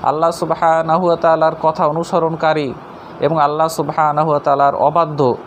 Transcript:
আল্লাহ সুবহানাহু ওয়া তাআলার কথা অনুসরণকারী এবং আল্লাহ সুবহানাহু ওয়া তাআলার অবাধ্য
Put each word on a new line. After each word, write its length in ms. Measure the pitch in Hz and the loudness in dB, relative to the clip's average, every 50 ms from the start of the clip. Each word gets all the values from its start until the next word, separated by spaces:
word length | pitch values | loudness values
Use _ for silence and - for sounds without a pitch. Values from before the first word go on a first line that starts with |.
| - | 0
আল্লাহ 280 | 123 139 151 165 170 | -2 0 0 0 0
সুবহানাহু 720 | 170 - - 160 160 - - 165 160 160 165 160 160 170 185 | 0 -2 -2 -4 -2 0 2 2 2 2 2 0 0 0 2
ওয়া 100 | 175 170 | 2 0
তাআলার 400 | 165 - 165 160 160 160 160 165 156 - | 2 2 2 2 4 2 0 0 0 -2
কথা 220 | 160 160 - 180 | -2 0 2 0
অনুসরণকারী 880 | 151 147 165 170 - - 175 165 160 165 160 - 160 156 156 147 131 - - - - - - - - - - | 0 0 -2 -4 -2 -2 0 0 0 -2 0 0 0 0 0 -2 -4 -6 -10 -14 -18 -20 -20 -20 -18 -8 -2
এবং 200 | - 143 160 160 | -2 0 2 2
আল্লাহ 280 | 147 143 147 151 160 160 | 0 0 2 0 -2 -2
সুবহানাহু 640 | 160 - 156 143 156 - 156 151 147 151 156 160 | 0 -4 -4 -4 -2 0 0 0 2 0 0 2
ওয়া 100 | 147 143 | 0 0
তাআলার 360 | - 147 139 139 139 139 - | 2 0 2 4 2 2 2
অবাধ্য 600 | - 120 143 151 170 170 156 151 143 147 123 117 - - | 2 0 2 2 2 0 0 0 0 2 2 0 -2 -6